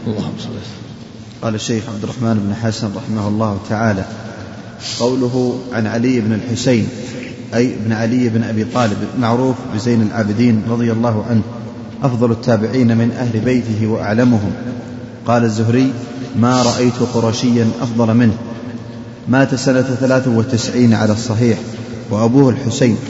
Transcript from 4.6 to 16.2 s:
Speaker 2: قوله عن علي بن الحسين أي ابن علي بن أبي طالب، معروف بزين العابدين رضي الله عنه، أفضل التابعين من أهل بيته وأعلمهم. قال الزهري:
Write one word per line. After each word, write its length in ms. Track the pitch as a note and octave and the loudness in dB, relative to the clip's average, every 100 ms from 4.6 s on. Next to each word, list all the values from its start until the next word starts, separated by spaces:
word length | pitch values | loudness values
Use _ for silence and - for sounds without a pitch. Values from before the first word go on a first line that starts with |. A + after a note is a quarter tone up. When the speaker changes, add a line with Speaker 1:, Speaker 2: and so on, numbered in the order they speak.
| - - - - | -16 -14 -10 -2
Speaker 2:
قوله 580 | A#2+ C3 B2 B2+ B2 B2 - | 0 2 0 0 0 -2 -4
عن 140 | A2 G#2+ | -2 -2
علي 340 | A2+ B2 B2+ | 0 2 2
بن 120 | G#2+ | 2
الحسين 560 | A2 G#2+ A2+ C3+ A#2+ G2+ - - - - - - | 0 -2 -2 2 2 2 -4 -10 -10 -12 -12 -4
أي 200 | A#2 B2+ | 0 0
ابن 180 | - G#2+ | 0 -2
علي 360 | A2 A2+ B2+ A#2+ | 0 0 2 2
بن 160 | A2+ | 0
أبي 200 | A2+ A2 | 0 -2
طالب، 320 | G#2+ B2 A#2 G2+ G#2 G2 | -2 0 0 0 -4 0
معروف 380 | A#2 A#2+ C3 A#2+ B2+ | 2 2 2 -2 -4
بزين 280 | G#2 A#2+ A#2 | -4 2 2
العابدين 600 | G#2+ A2+ G#2 G#2 A#2+ G#2+ G#2 | 2 0 0 2 4 4 2
رضي 220 | A#2 A#2 | 0 0
الله 320 | A2 A#2 G#2+ A2 | 0 0 0 0
عنه، 120 | A2+ F#2+ - - - - - | 0 0 -6 -12 -12 -14 -4
أفضل 280 | C#3 A#2+ A#2 | -2 2 2
التابعين 640 | A2+ - A2+ A2 C3 A#2 A2+ | 2 2 2 2 2 4 4
من 140 | A#2 | 2
أهل 280 | A#2+ B2 A2 | 0 -2 0
بيته 460 | A#2 B2+ A2 G#2+ A2 | 2 0 0 0 0
وأعلمهم. 680 | G#2+ G2 A2 B2 A2+ G2+ - - - - - - - - | 0 0 4 4 4 2 -4 -6 -8 -10 -12 -14 -6 0
قال 180 | A#2+ | 2
الزهري: 480 | A#2 G#2+ A2+ B2 C3 A#2+ - - | 2 2 2 4 2 0 -8 -10